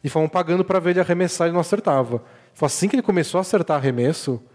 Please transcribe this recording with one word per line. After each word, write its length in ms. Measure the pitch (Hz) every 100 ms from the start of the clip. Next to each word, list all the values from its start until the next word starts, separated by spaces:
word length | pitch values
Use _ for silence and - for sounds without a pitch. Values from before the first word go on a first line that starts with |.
E 60 | 139
foram 180 | 160 156
pagando 380 | 185 165 180 185
pra 140 | 190
ver 120 | 175
ele 80 | 180
arremessar 480 | 175 175 175 - 170
e 40 |
não 80 | 175
acertava. 640 | 170 202 180 135 120 120 - - _ -
Foi 100 | 147
assim 220 | - 196
que 80 | 262
ele 80 |
começou 340 | 226 185 151 180
a 40 |
acertar 360 | 185 202 165 147
arremesso, 640 | 135 120 123 160 - 120 -